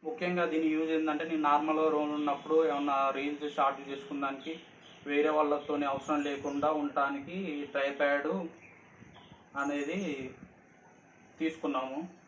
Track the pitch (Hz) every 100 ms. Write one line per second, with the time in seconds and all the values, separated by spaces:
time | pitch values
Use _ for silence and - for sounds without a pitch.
0 | 160 160 175 180 165 156 160 156 160 160
1 | 156 147 160 156 151 147 156 156 156 151
2 | 147 147 147 139 151 160 160 143 143 135
3 | 135 135 143 143 147 143 135 135 139 139
4 | - 143 139 135 160 160 - - - -
5 | 143 143 156 151 147 143 - 147 143 135
6 | 139 147 143 139 143 143 147 156 147 151
7 | 139 143 143 180 190 147 143 147 139 139
8 | 143 143 151 190 165 - - - - -
9 | - - - - - 139 139 143 143 185
10 | 180 139 127 - - - - - - -
11 | - - - - 160 160 147 135 131 139
12 | 180 -